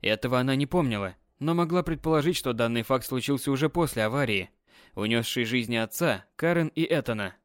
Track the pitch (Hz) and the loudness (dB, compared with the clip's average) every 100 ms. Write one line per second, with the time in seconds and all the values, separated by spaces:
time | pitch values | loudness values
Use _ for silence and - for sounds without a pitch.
0 | 98 107 123 127 127 135 143 180 143 107 | 0 -2 0 0 2 0 2 0 0 -2
1 | 95 - _ _ 147 170 170 180 170 160 | -4 -8 _ _ -2 0 2 0 0 -2
2 | 160 160 147 180 135 117 117 117 110 131 | 2 2 2 0 -2 0 0 0 0 -2
3 | - 131 120 143 - 135 151 170 165 - | 0 -4 0 0 0 0 0 2 0 0
4 | 107 131 131 101 90 _ _ - - - | 0 0 0 0 -2 _ _ -20 -16 -4
5 | 107 117 113 - 113 123 113 117 113 - | 0 0 0 -2 0 0 0 -2 -2 -2
6 | 170 101 - - 165 170 156 - 165 160 | -2 -2 -6 -4 0 2 0 0 0 0
7 | 123 110 98 - | 0 -4 -4 -8